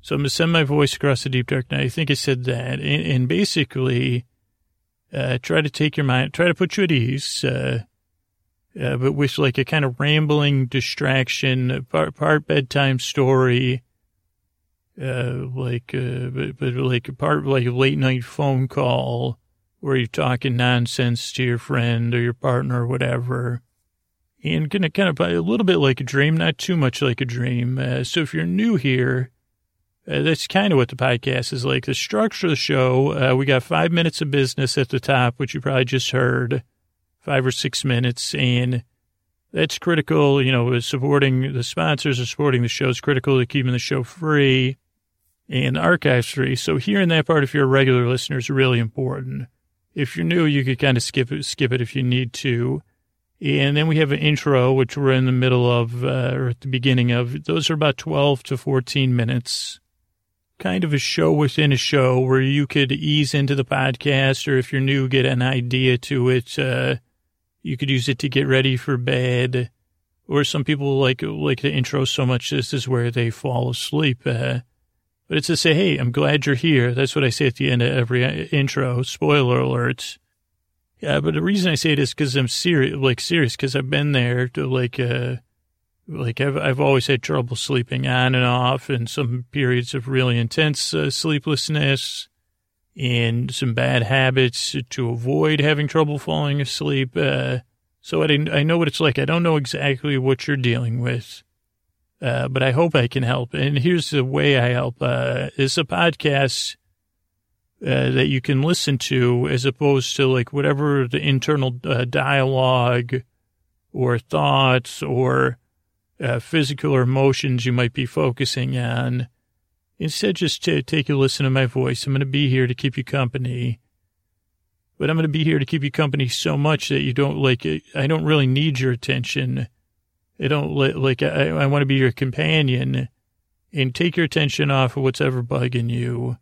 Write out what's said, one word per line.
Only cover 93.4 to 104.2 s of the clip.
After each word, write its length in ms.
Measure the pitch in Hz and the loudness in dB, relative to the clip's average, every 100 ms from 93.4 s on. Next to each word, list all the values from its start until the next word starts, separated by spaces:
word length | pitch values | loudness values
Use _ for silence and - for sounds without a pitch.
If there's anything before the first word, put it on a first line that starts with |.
| 127 | -4
some 200 | 127 127 | -4 -2
bad 300 | 117 127 127 | 0 0 0
habits 720 | 110 135 131 127 127 123 - 147 123 | 2 2 2 2 2 0 -6 -6 -8
to 180 | - 120 | -4 -4
avoid 500 | 117 123 151 156 151 | -2 -2 0 2 2
having 280 | 147 147 147 | 2 0 0
trouble 320 | 160 151 147 | 0 0 -2
falling 420 | - 156 147 143 | -4 -2 0 -2
asleep. 560 | 135 - 147 139 131 170 | -2 -4 -2 -2 -2 0
Uh, 420 | 143 135 131 127 - _ _ _ | 0 0 -2 -4 -8 _ _ _
so 240 | - 160 | -6 -2
I 40 | 151 | 2
didn't, 220 | 143 151 | 2 2
I 140 | 143 | 0
know 140 | 151 170 | 2 2
what 100 | 165 | 0
it's 120 | - | 2
like. 200 | 160 131 | 0 2
I 60 | 139 | 0
don't 180 | 170 | 2
know 140 | 170 156 | 2 2
exactly 600 | 127 143 143 131 147 135 | 0 -2 -2 -2 0 0
what 300 | 131 131 - | 0 0 0
you're 100 | 143 | -2
dealing 420 | 123 117 120 117 | 0 0 -2 -2
with, 440 | 123 120 - - _ _ _ _ _ _ _ _ | -2 -4 -8 -20 _ _ _ _ _ _ _ _
uh, 260 | 135 127 131 | -4 -2 -2
but 160 | 131 | 0
I 80 | 131 | 0
hope 240 | 127 170 151 | 2 2 2
I 120 | 120 | 0
can 160 | 135 | 0
help. 300 | 120 131 120 | 0 -2 -2
And 260 | 147 139 143 | -2 0 2
here's 300 | 127 175 - | 2 2 0
the 140 | 147 | 0